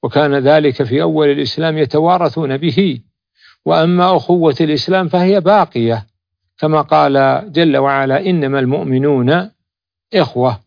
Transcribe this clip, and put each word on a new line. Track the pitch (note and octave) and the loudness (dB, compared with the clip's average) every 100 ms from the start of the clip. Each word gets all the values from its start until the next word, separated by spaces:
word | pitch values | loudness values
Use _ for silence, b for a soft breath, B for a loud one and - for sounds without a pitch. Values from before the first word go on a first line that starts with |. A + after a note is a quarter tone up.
وكان | B2+ C#3+ D3 C#3 | -2 0 0 0
ذلك | C3+ D#3 D3+ B2 | 2 2 2 -2
في | C3 C3 | -2 -2
أول | E3+ D#3 D3 | -2 0 0
الإسلام | C#3+ C3+ - D#3+ D#3 | 0 -4 -4 -4 -2
يتوارثون | C#3 D3+ D#3+ F3+ E3 B2+ D3 C3+ | -2 0 0 0 0 -4 -4 -4
به، | E3 A#2+ G3 B2 _ _ _ b b b - | -2 0 0 -2 _ _ _ b b b -2
وأما | E3+ E3 F3+ F3+ F3+ | 0 2 2 2 0
أخوة | - F3+ E3 C3 | 0 0 2 0
الإسلام | D#3+ D3+ - F#3+ F3+ | -2 -2 0 -2 0
فهي | F3+ F3+ G3 | 0 2 2
باقية، | E3+ G#3 F3 A#2+ A2+ A2+ G#2 _ _ _ _ _ | 2 2 2 -2 -2 -2 -6 _ _ _ _ _
كما | D#3 D#3 | -2 0
قال | C#3+ D#3 D3 C#3 C3+ C3+ G#3 | 2 2 2 2 2 0 -2
جل | D3+ E3 C#3 | 0 2 2
وعلا: | C#3 C#3 C3+ C3+ F#3+ | 0 0 0 -2 0
'إنما | F3 C#3 C#3 | -2 0 -2
المؤمنون | B2+ C#3+ D#3+ C3 C#3+ C#3 B2 E3 G3 _ _ _ _ _ _ | -2 -2 -2 -2 0 0 2 0 -2 _ _ _ _ _ _
إخوة' | G#3 C#3+ B2 B2+ G#2+ | -2 -2 -2 -2 -4